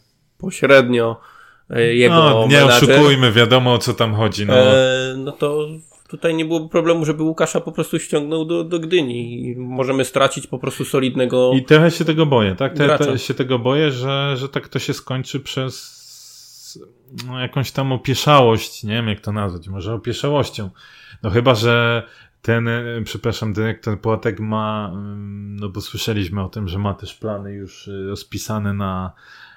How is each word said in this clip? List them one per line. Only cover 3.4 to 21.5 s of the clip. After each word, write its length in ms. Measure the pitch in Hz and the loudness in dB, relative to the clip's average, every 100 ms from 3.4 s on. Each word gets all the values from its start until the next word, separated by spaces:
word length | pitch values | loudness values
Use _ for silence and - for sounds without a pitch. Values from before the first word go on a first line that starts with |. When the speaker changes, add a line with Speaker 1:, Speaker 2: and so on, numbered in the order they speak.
| 117 127 127 | 6 4 4
Speaker 2:
o 40 | 120 | 2
co 160 | 123 | 0
tam 200 | - 113 | -2 0
chodzi, 320 | 104 110 98 104 | 0 -2 -2 2
no. 80 | |
Speaker 1:
e, 600 | 127 127 131 131 131 131 131 | 6 6 6 4 0 -4 -6
no 160 | 135 | -10
to 340 | 143 147 151 151 160 - _ _ | -4 -4 -2 -6 -10 -20 _ _
tutaj 260 | 151 170 | -4 -2
nie 100 | 160 | -2
byłoby 240 | 156 165 160 | 0 -2 -2
problemu, 360 | 175 165 170 | 0 2 2
żeby 180 | 151 151 | 0 -2
Łukasza 380 | 160 160 156 165 | -2 -2 -2 -2
po 120 | 160 | -4
prostu 260 | 165 156 165 | -6 -4 -6
ściągnął 460 | - 156 147 160 | -2 -4 -2 -4
do, 200 | 160 170 | -2 -4
do 140 | 165 170 | -4 -6
Gdyni 640 | 160 180 131 120 120 123 127 | 0 0 0 -4 -8 -8 -10
i 80 | 123 | -10
możemy 480 | 123 127 131 135 | -6 -4 -2 0
stracić 420 | 127 139 135 143 - | -2 0 0 -2 -10
po 120 | 131 | -8
prostu 260 | 135 - | -8 -8
solidnego 680 | 127 139 131 131 127 127 127 | -4 -2 0 0 0 2 2
Speaker 2:
I 120 | 131 | 2
trochę 260 | 127 156 165 | 4 6 6
się 140 | 165 | 2
tego 220 | 160 156 151 | 0 2 2
boję, 280 | 123 101 92 | 2 2 0
tak? 180 | 135 | -2
Te-, 100 | 156 | 0
Speaker 1:
gracza. 200 | 143 151 | 2 2
Speaker 2:
te-, 140 | 143 131 | 0 -2
się 160 | - | -4
tego 240 | 127 127 127 | -4 -2 0
boję, 320 | 120 143 151 | 0 0 0
że, 440 | 123 135 139 139 127 | -2 -4 -4 -4 -4
że 120 | 135 | -6
tak 200 | - - | -8 -8
to 100 | 127 | -6
się 140 | - | -6
skończy 460 | 131 - 127 - 135 | -8 -8 -8 -8 -10
przez, 1400 | - 135 131 - - - - - - - - - - - - _ _ 131 127 | -8 -8 -8 -10 -18 -20 -20 -20 -20 -20 -20 -20 -20 -20 -20 _ _ -16 -12
no, 140 | 127 | -8
jakąś 300 | 127 143 123 | -4 -4 -4
tam 200 | - 135 | -2 -2
opieszałość, 920 | 123 - 120 147 143 120 110 - - | -2 -2 0 4 6 6 4 -2 -10
nie 80 | 104 | -6
wiem, 140 | 113 113 | -4 -4
jak 120 | 101 | -4
to 120 | - | -6
nazwać, 360 | 107 101 87 90 | -6 -6 -8 -10
może 260 | 95 92 | -10 -8
opieszałością. 760 | 113 120 110 143 147 - - 98 - - - - - | -8 -6 -6 -2 0 -2 -6 -12 -14 -20 -20 -20 -10
No 80 | 107 | -2
chyba, 240 | 117 135 | 2 4